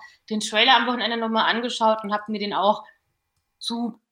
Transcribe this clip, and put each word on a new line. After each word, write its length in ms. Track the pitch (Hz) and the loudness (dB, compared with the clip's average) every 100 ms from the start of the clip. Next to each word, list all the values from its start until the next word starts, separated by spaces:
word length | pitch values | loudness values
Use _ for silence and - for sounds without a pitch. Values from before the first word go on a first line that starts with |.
| - _ - | -14 _ -10
den 100 | 214 | -6
Trailer 380 | - 214 240 240 | -2 2 6 4
am 100 | 247 | 4
Wochenende 300 | 240 214 233 | -2 -2 -2
nochmal 360 | 226 220 165 | -2 0 0
angeschaut 440 | 208 240 226 220 220 | 0 -2 0 2 2
und 120 | 202 | -2
hab 160 | 208 214 | -6 -4
mir 100 | 214 | -6
den 140 | 208 | -4
auch 320 | 151 196 208 - _ _ _ _ _ _ _ | 0 2 0 -4 _ _ _ _ _ _ _
zu 400 | - 233 233 - _ | -10 -6 -6 -8 _